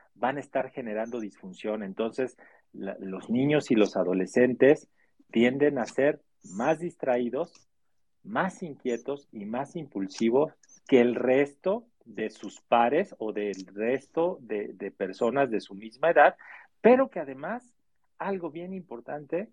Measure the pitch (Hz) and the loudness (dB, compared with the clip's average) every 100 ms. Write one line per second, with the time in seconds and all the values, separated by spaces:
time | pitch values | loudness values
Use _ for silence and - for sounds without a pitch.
0 | _ _ - 139 135 135 127 - 120 107 | _ _ -4 -4 -6 -6 -6 -8 -8 -6
1 | 117 120 107 - 95 90 107 107 98 95 | -6 -8 -10 -12 -18 -10 -6 -6 -6 -6
2 | 113 107 127 - - _ _ 110 98 - | -4 -4 -6 -8 -20 _ _ -12 -10 -10
3 | 95 92 - 117 139 151 147 113 101 - | -10 -10 -4 0 2 2 2 4 4 2
4 | 87 92 92 - 127 123 131 156 - _ | 0 0 0 2 2 6 6 6 0 _
5 | _ _ _ 117 120 135 147 139 110 - | _ _ _ 2 2 4 2 0 -2 0
6 | 139 151 _ _ - 90 131 160 175 - | 0 0 _ _ -14 -4 -2 -2 -4 -6
7 | 131 123 120 127 180 - _ _ _ _ | -2 0 0 -4 -6 -10 _ _ _ _
8 | _ _ - 120 180 - 175 131 127 117 | _ _ -6 -4 -4 -4 -12 -8 -4 -4
9 | - 143 _ 110 101 120 139 175 147 101 | -4 -10 _ -14 -8 -8 -8 -10 -10 -6
10 | 95 - 113 123 156 - _ _ - 127 | -6 -2 0 2 0 -4 _ _ 2 6
11 | 120 117 - 131 143 - 185 220 - _ | 6 2 2 2 2 -2 -4 -4 -6 _
12 | - 107 110 - 151 - - 120 120 147 | -16 -8 -8 -8 -14 -14 0 2 4 2
13 | 196 - 110 104 104 95 90 98 113 131 | -2 -4 -8 -4 -4 -6 -10 -4 -2 -2
14 | - - 170 185 117 107 107 - 101 - | -4 -2 -2 -2 -6 -6 -6 -8 -10 -6
15 | 95 92 117 131 139 107 - 98 110 - | -8 -2 0 2 0 0 -6 -12 -16 -2
16 | 165 156 156 - - - - _ 214 254 | 4 8 6 6 -8 -20 -20 _ 6 6
17 | 269 180 139 135 156 240 - _ _ _ | 4 -4 -10 -10 -10 -10 -12 _ _ _
18 | _ - 180 190 165 147 180 190 - 120 | _ -10 -6 -6 -6 -10 -10 -12 -12 -14
19 | 120 147 147 165 220 | -10 -12 -6 -6 -6